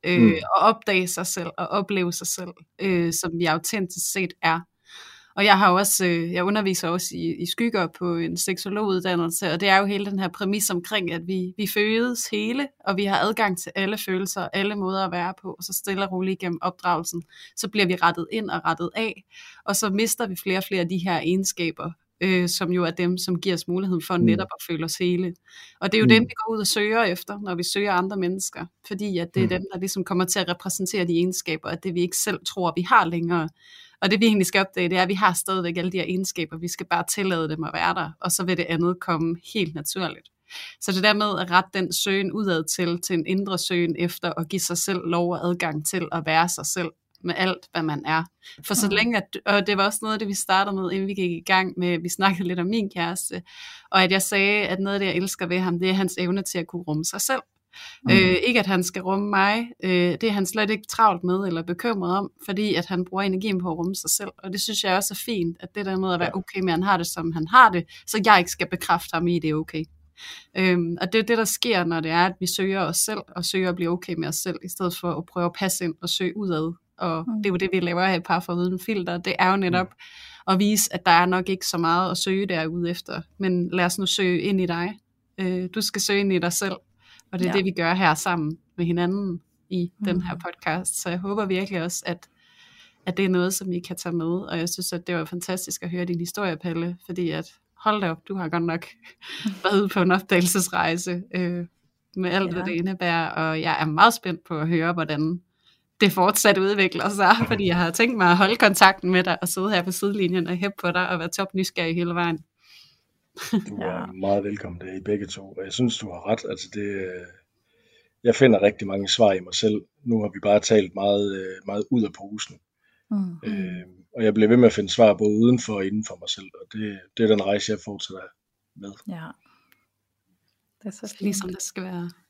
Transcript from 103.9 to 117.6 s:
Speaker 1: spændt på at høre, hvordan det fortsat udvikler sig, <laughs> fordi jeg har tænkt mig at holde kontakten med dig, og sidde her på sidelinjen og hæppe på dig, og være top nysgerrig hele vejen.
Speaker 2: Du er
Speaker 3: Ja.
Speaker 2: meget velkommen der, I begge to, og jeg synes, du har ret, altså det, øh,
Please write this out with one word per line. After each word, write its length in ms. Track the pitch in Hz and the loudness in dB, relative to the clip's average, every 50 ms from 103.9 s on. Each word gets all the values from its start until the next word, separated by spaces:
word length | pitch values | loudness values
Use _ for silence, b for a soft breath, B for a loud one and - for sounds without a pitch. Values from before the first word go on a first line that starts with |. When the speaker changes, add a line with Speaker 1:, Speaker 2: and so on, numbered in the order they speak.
| 151 160 196 233 226 | 4 6 6 6 4
Speaker 1:
spændt 300 | - - 185 170 170 _ - | 2 -4 -6 -6 -6 _ -8
på 120 | 170 151 | -4 -4
at 80 | 151 160 | -2 0
høre, 260 | 175 165 160 170 175 | 0 0 0 0 0
hvordan 480 | 175 160 156 156 143 156 160 175 175 _ _ _ _ _ _ _ _ _ _ _ _ | -2 -2 -2 -2 -2 0 -2 -2 -4 _ _ _ _ _ _ _ _ _ _ _ _
det 100 | 214 202 | 2 4
fortsat 460 | - 190 180 190 208 - - 220 202 190 | 4 4 2 4 4 4 4 4 4 6
udvikler 520 | 381 - 208 202 190 180 - - - 196 | 4 2 4 2 2 2 2 -2 -2 -2
sig, 220 | 202 196 196 180 | 0 2 4 4
<laughs> 160 | 214 233 233 - | 4 4 2 -2
fordi 160 | 233 202 202 180 | -2 0 0 0
jeg 100 | 170 175 | 0 2
har 140 | 180 165 | 0 -2
tænkt 260 | 170 - 233 240 254 220 | 2 2 2 2 2 2
mig 100 | 185 175 | 4 4
at 60 | 175 180 | 6 6
holde 180 | 202 190 226 | 4 2 4
kontakten 560 | - - 208 196 - 214 190 190 - - 180 | 4 4 4 6 8 8 8 8 6 0 2
med 120 | 185 180 180 | 4 4 4
dig, 140 | 185 170 - | 2 -2 -2
og 60 | - 175 | -2 -4
sidde 240 | - 190 185 208 | -2 -2 -2 0
her 100 | 214 180 175 | 0 0 0
på 80 | 190 | -2
sidelinjen 560 | 180 - - 202 202 208 190 175 180 185 165 175 | -4 -2 -2 -2 0 0 0 2 2 0 0 -2
og 80 | 180 | -4
hæppe 200 | 175 185 202 202 - | -2 -4 -4 -6 -2
på 100 | - 175 | -4 -2
dig, 180 | 170 180 180 180 | 0 0 -2 -2
og 100 | 185 170 | -2 -4
være 80 | 160 175 | -4 -6
top 240 | - - 196 190 - | -4 -4 -6 -4 -2
nysgerrig 420 | 190 190 - _ - 175 165 165 | -4 -4 -2 _ -4 -2 -2 0
hele 180 | 175 175 175 175 | -2 -2 -2 -2
vejen. 240 | 175 175 170 165 156 - _ _ b b b b b b b b b b b _ _ _ _ _ - - - | -2 -2 -2 -2 -4 -8 _ _ b b b b b b b b b b b _ _ _ _ _ -14 -8 -2
Speaker 2:
Du 240 | - 208 - - 101 98 | -2 -2 -2 -2 -10 -6
er 220 | - 92 - - | -6 -6 -6 -6
Speaker 3:
Ja. 60 | 90 | -8
Speaker 2:
meget 380 | 92 - 92 95 98 101 101 98 | -10 -8 -4 0 0 2 2 0
velkommen 380 | 101 101 104 - 95 87 87 | -2 -6 -6 -8 -12 -12 -12
der, 160 | 92 92 92 95 | -12 -12 -12 -10
I 40 | 92 | -4
begge 220 | 104 104 104 101 87 | -2 -2 -2 -2 -8
to, 220 | - - 98 98 | -10 -14 -14 -16
og 120 | - 92 95 | -12 -12 -10
jeg 80 | 98 - | -8 -2
synes, 240 | - 127 120 113 - | 0 0 0 0 -2
du 140 | 107 101 | -8 -10
har 160 | 87 - - - | -12 -10 -2 -2
ret, 140 | 113 - - 107 | -2 -2 -2 -8
altså 200 | 98 - - 87 - | -8 -8 -10 -12 -8
det, 80 | 107 104 | -8 -6
øh, 400 | 101 101 98 95 92 92 90 90 90 - _ _ _ _ _ | -6 -6 -6 -6 -8 -10 -12 -14 -16 -20 _ _ _ _ _